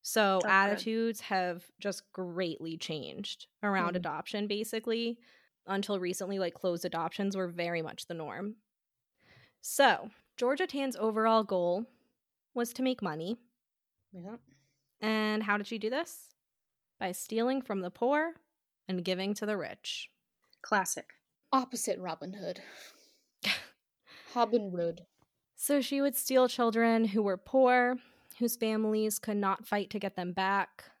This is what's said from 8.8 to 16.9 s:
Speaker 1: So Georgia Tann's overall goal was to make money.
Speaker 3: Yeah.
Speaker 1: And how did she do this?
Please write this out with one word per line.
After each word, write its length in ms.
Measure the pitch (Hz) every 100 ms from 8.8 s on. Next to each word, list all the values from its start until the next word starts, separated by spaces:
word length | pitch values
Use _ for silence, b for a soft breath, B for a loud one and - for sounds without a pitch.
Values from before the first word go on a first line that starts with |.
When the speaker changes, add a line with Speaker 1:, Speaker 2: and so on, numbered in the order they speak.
| _ _ _ b b b b b
Speaker 1:
So 480 | - - 269 185 214 _ _ -
Georgia 280 | 247 277 370
Tann's 300 | 285 269 233
overall 480 | 220 214 220 226
goal 420 | 208 185 175 180 233 _ _ _ _ _ _ -
was 180 | 233
to 80 | -
make 200 | 262 254
money. 340 | 190 156 170 233 _ _ _ _ _ _ _
Speaker 3:
Yeah. 260 | 185 175 233 _ b b b b _
Speaker 1:
And 440 | 214 220 214 214
how 140 | 214 208
did 100 | 202
she 100 | 226
do 120 | 214
this? 380 | 254 339 - - _ _ _ _ _ _